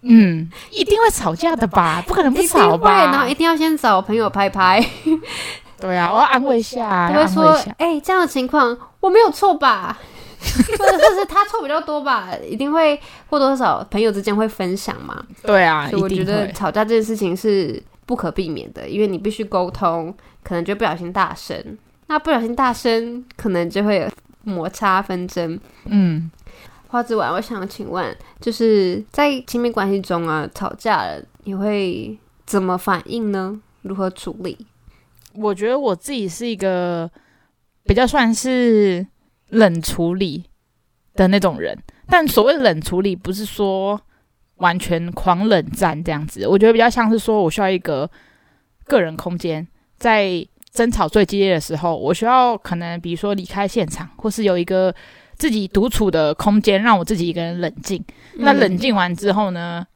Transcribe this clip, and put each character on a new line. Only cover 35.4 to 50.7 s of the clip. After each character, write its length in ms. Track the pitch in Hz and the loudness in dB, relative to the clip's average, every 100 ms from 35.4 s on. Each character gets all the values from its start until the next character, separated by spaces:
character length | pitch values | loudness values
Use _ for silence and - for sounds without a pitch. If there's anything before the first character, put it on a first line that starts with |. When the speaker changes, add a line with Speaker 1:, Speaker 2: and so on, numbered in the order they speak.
| 208 190 | -6 -2
Speaker 1:
觉 120 | 214 | -2
得 120 | 262 | -2
我 160 | 277 180 | -2 -4
自 180 | - | -6
己 160 | 277 196 | -6 -6
是 160 | 165 240 | -6 -8
一 100 | 214 | -4
个 540 | 190 180 175 170 165 _ _ _ _ _ _ _ - | -2 -2 -2 -4 -8 _ _ _ _ _ _ _ 2
比 100 | 202 | 4
较 100 | 254 | 4
算 260 | 294 233 | 4 2
是 720 | 226 254 254 247 220 208 175 196 _ _ _ _ | 2 0 2 4 6 4 2 -6 _ _ _ _
冷 320 | 220 214 165 | 4 4 4
处 320 | 160 - 170 | -4 -2 -2
理 300 | 180 190 147 175 _ _ _ _ _ _ - | 0 -4 -4 -14 _ _ _ _ _ _ 2
的 120 | 185 | 4
那 100 | 196 | 4
种 200 | 190 143 | 2 -2
人， 160 | 80 50 - _ - | -8 -8 -14 _ 0
但 200 | 359 311 | 2 4
所 160 | - | 4
谓 120 | 220 320 | 4 4
冷 240 | 247 160 | 2 0
处 220 | 156 180 | -4 -2
理， 140 | 196 180 | -2 -4
不 180 | 180 | -6
是 100 | 190 | -8
说 560 | 208 - 202 190 196 208 _ _ _ _ _ _ | -8 -4 -2 -2 -4 -4 _ _ _ _ _ _
完 200 | 180 175 | -2 -2
全 340 | - 170 170 | -2 -4 -4
狂 340 | 170 - 175 214 | -4 0 2 4
冷 240 | 240 175 | 2 0
战 320 | - 180 156 | -2 -2 -2
这 80 | 165 | -4
样 120 | 151 151 | -6 -6
子， 200 | - 127 | -6 0
我 80 | 196 | 4
觉 80 | 220 | 6
得 40 | |
比 60 | 226 | 6
较 100 | 233 | 4
像 220 | 233 220 | 2 2
是 80 | 226 | 2
说 240 | 220 214 | 2 0
我 80 | 175 | 0
需 100 | 180 | 0
要 80 | 196 | -2
一 120 | 185 | -2
个 280 | 180 143 147 - _ _ _ _ _ _ - | -2 -4 -4 -10 _ _ _ _ _ _ 0
个 160 | 269 | 0
人 160 | 170 160 | 0 -6
空 180 | - 175 | -8 -6
间， 320 | 175 156 165 _ _ _ | -6 -6 -8 _ _ _
在 500 | 240 220 196 180 - _ - | 0 2 2 -2 -8 _ -16